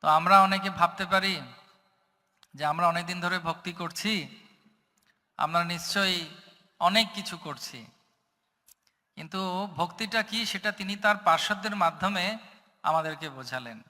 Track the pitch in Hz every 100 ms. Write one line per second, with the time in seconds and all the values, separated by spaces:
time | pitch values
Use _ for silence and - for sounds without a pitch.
0 | 156 156 175 196 190 190 196 185 170 -
1 | 185 190 190 180 127 - - _ _ _
2 | _ _ _ _ _ 139 151 156 175 170
3 | 170 180 175 180 165 165 - 170 170 -
4 | 208 214 143 - - _ _ _ _ _
5 | _ _ _ - - 170 170 170 - 202
6 | 196 180 160 - - _ _ _ 170 208
7 | 220 202 190 170 160 139 - 127 110 _
8 | _ _ _ _ _ _ _ _ _ _
9 | _ - 156 190 190 180 202 156 170 -
10 | 220 226 214 220 220 190 208 202 190 202
11 | 208 208 180 160 - 202 208 208 170 160
12 | 190 196 180 220 - - _ _ - 160
13 | 156 151 156 135 127 127 120 113 -